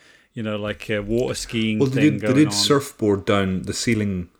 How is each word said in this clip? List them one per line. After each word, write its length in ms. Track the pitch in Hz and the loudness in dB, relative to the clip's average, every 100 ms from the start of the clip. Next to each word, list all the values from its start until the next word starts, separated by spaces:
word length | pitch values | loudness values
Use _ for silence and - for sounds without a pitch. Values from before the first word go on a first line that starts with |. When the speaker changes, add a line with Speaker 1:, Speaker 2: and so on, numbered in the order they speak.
| _ _ _ | _ _ _
Speaker 1:
you 100 | 123 | -8
know, 140 | 110 107 | -6 -4
like, 340 | 104 - - | -6 -8 -4
a 80 | 107 | -4
water 320 | 104 117 127 | -2 0 0
skiing 440 | 113 - 117 110 107 | -4 -4 -2 0 2
Speaker 2:
Well, 100 | 135 | 0
they 120 | 135 | 2
Speaker 1:
thing 100 | 151 | 2
Speaker 2:
did, 60 | 139 | 2
they 40 | 110 | 2
Speaker 1:
going 100 | 135 | 4
Speaker 2:
did 80 | 151 | 2
Speaker 1:
on. 40 | |
Speaker 2:
surfboard 760 | - - 143 - - 107 98 98 | 2 2 2 0 -2 2 2 2
down 360 | 101 95 92 | 0 0 -2
the 100 | 92 | -4
ceiling 580 | - - 107 104 92 85 | -4 0 0 0 -4 -8